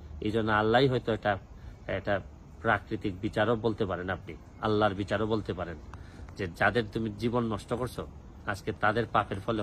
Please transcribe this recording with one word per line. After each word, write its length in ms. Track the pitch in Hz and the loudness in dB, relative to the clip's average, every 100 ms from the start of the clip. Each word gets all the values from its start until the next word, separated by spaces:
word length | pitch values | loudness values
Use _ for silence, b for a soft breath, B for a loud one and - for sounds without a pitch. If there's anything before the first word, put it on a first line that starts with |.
| B B 107 | B B 0
এই 60 | 110 | 2
জন্য 140 | 110 107 | 4 4
আল্লাহই 260 | 110 120 135 | 6 6 6
হয়তো 180 | 123 120 107 | 4 2 0
এটা, 160 | 104 98 - B B B - 95 | 2 0 -4 B B B -4 -4
এটা 160 | 104 98 - - - - | 0 -2 -2 -16 -18 -4
প্রাকৃতিক 500 | 113 104 - 107 107 92 107 | 2 2 2 -4 -2 -2 -2
বিচারও 300 | 113 107 113 113 | 2 4 4 2
বলতে 180 | 107 98 | 0 -2
পারেন 180 | 87 92 90 | -2 -2 -4
আপনি, 160 | - 78 - - 110 | -6 -14 -14 -4 2
আল্লাহর 300 | 104 107 95 | 4 4 2
বিচারও 240 | 95 101 107 | 0 0 2
বলতে 180 | 110 - 85 | 0 -2 -4
পারেন, 180 | 87 78 - B B B B - | -4 -8 -12 B B B B -6
যে 80 | 95 85 | -6 2
যাদের 260 | 101 113 104 | 4 4 0
তুমি 160 | 117 113 101 | -2 -4 0
জীবন 220 | 117 120 117 | 0 2 0
নষ্ট 180 | 107 - 120 | -2 -2 -4
করছো, 240 | 123 - 76 - - - - | -2 -6 -10 -12 -16 -12 -6
আজকে 200 | 98 - - | -4 -4 0
তাদের 220 | 107 110 110 | 2 2 2
পাপের 260 | 110 101 95 107 | 2 2 -2 -2
ফলে 160 | 110 | -2